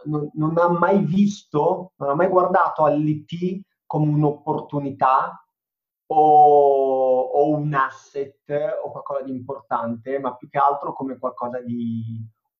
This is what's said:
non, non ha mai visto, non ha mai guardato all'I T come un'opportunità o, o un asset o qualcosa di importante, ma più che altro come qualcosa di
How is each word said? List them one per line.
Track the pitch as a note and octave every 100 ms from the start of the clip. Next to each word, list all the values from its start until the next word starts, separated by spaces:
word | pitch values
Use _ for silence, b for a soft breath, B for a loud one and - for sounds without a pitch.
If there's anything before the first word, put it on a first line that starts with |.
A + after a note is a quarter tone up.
non, | - D3+ D3
non | D#3 D#3 E3
ha | F3
mai | F3 F3+ G3+
visto, | D3+ F#3+ G3+ - _ D3+ E3 F#3 - -
non | C#3
ha |
mai | D3+ F#3
guardato | F#3 F3+ F#3+ D#3 -
all'I | D3+ D3 D3+ D3+
T | - E3+ F3+ G3 - _ -
come | D3+ D3+
un'opportunità | D3 D3 D3 - D3 - D3 C#3 - C3+ C3 - - _ _ _ _ _ _ -
o, | D3+ D#3 D3+ D3 D3 C#3+ C#3 C3+ C3 C3 B2+
o | B2+ C#3+ D3+
un | D3+ D3
asset | C#3+ C3+ - _ C#3 C#3 _ - D3 D3+ D#3+
o | -
qualcosa | - - C#3
di | C3
importante, | B2+ A#2 C#3 - B2 A#2 A#2 C3 C#3
ma | C3
più | - -
che | C#3+
altro | C#3 C#3+ E3
come | E3 C3+ B2
qualcosa | B2+ - A#2+ B2+
di | B2 A#2+ A#2 A2+ A2+ A2+ A2+ _ _ _